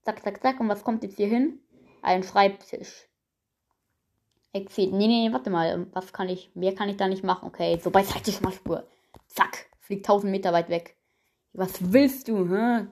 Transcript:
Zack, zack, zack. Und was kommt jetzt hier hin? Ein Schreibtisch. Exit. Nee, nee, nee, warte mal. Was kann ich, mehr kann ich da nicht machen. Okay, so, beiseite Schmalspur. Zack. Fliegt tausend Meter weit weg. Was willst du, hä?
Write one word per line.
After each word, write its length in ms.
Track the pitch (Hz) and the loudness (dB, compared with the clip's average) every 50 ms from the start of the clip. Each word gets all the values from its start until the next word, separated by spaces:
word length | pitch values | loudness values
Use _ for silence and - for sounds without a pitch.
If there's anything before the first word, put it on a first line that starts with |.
Zack, 220 | _ - 214 - - | _ -6 -8 -6 -6
zack, 180 | 208 202 - | -10 -10 -2
zack. 200 | - 262 262 262 | -2 -2 -2 0
Und 80 | 240 220 | -2 -2
was 140 | 208 202 - | -2 -2 -2
kommt 200 | - 226 220 - | -4 -4 -4 -6
jetzt 160 | 196 196 - | -10 -4 -2
hier 100 | 208 202 | 0 0
hin? 320 | 226 240 262 320 - - _ _ _ _ - _ - _ | 2 2 0 0 -2 -6 _ _ _ _ -20 _ -20 _
Ein 220 | - - 180 185 185 | 0 2 2 2 0
Schreibtisch. 840 | 185 - 208 202 196 196 - - - - - - - - - - _ _ _ _ _ _ _ _ _ _ _ _ _ _ _ _ _ _ _ _ _ _ _ _ _ _ _ _ _ _ | 0 2 4 4 4 4 0 -14 -14 -14 -12 -12 -14 -20 -20 -20 _ _ _ _ _ _ _ _ _ _ _ _ _ _ _ _ _ _ _ _ _ _ _ _ _ _ _ _ _ _
Exit. 380 | 202 196 196 - - 196 190 185 | -8 -8 -8 -2 0 0 0 2
Nee, 140 | 196 202 | 2 2
nee, 220 | 220 233 233 226 226 | 4 4 4 2 0
nee, 40 | 226 | -2
warte 180 | 254 - 214 | -2 -4 -2
mal. 360 | 190 170 165 165 175 175 175 - - | 0 0 0 0 0 -2 -6 -6 -8
Was 200 | 185 185 - - | -10 -10 -10 -8
kann 180 | - 196 185 | -6 -6 -4
ich, 240 | 185 185 - _ _ | -4 -8 -8 _ _
mehr 200 | 180 180 190 190 | -2 -2 -2 -2
kann 140 | 190 208 202 | -2 -4 -4
ich 80 | 202 | -2
da 100 | 202 202 | -2 -2
nicht 160 | 190 190 190 190 | -2 -2 -2 -2
machen. 240 | 190 180 - - | -2 -2 -2 -4
Okay, 320 | - - - 175 170 170 170 | -14 -6 -4 0 0 0 0
so, 120 | - 180 | -2 4
beiseite 420 | 165 196 196 196 - - - 226 190 | 4 4 4 4 -2 -4 -4 -4 -6
Schmalspur. 560 | - - 190 185 - _ - 170 160 - - _ _ _ _ _ - _ | -2 -4 -4 -4 -6 _ -6 -6 -6 -6 -12 _ _ _ _ _ -20 _
Zack. 400 | _ - - - - - - - _ _ _ | _ 0 0 0 0 0 -14 -16 _ _ _
Fliegt 280 | _ - 196 196 - | _ -8 -8 -8 2
tausend 260 | - 214 208 202 202 190 | 4 4 4 4 0 -2
Meter 200 | 196 196 185 170 | 0 0 2 2
weit 160 | 170 170 - | 2 2 2
weg. 280 | 170 170 170 - _ _ _ _ _ _ _ _ _ _ _ _ _ | -4 -4 -4 -8 _ _ _ _ _ _ _ _ _ _ _ _ _
Was 400 | - 185 185 - - 180 180 190 | -6 -6 -6 -4 -6 -4 4 6
willst 360 | 262 285 277 277 - - - | 6 6 6 2 -2 -6 -4
du, 200 | 226 202 185 175 | -2 0 0 0
hä? 380 | 185 202 226 240 240 233 202 - | 0 0 2 2 0 0 -2 -6